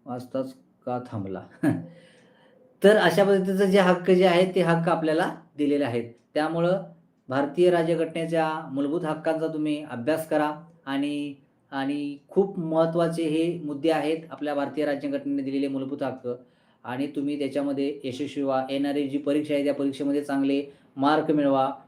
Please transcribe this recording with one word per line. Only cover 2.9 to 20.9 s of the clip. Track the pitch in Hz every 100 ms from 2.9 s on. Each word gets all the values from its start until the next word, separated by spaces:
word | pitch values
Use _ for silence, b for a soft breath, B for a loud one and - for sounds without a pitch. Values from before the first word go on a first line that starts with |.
| 214
अशा | 175 170
पद्धतीचे | 196 196 185 190 196
जे | 196
हक्क | 180 175 180
जे | 180 185
आहेत | 175 185
ते | 185
हक्क | 165 170 170
आपल्याला | 165 156 156 202 - - -
दिलेले | 143 143
आहेत. | 131 120 117 - _
त्यामुळं | 151 156 165 170 - - - _ _ -
भारतीय | 131 143 175 180
राज्यघटनेच्या | 175 165 165 160 165 165 165 160 160 151
मूलभूत | 135 143 170
हक्कांचा | 160 156 165 156 156
तुम्ही | 156 151 147 147
अभ्यास | 123 120 160 -
करा | 151 151 151 - _
आणि, | 135 139 143 147 143 139 _ _ _
आणि | 139 135 147 143 143 _
खूप | 190 196 185
महत्त्वाचे | 160 160 165 170 170 165
हे | 160 160 165 170
मुद्दे | 147 139 160
आहेत | 156 147 165 165
आपल्या | 135 147
भारतीय | 143 139 139
राज्यघटनेने | 147 139 147 139 139 139
दिलेले | 135 139 139
मूलभूत | 135 135 143
हक्क | 135 127 123 123 b b b b
आणि | 117 131 143
तुम्ही | 151 139 143
त्याच्यामध्ये | 135 139 143 139 139 147
यशस्वी | 139 123 143 143
व्हा. | 139 131 131
येणारी | 139 143 143 139
जी | 139
परीक्षा | 143 147 147
आहे | 143
त्या | 143
परीक्षेमध्ये | 135 139 131 143 143
चांगले | 143 139 139 139 143 B B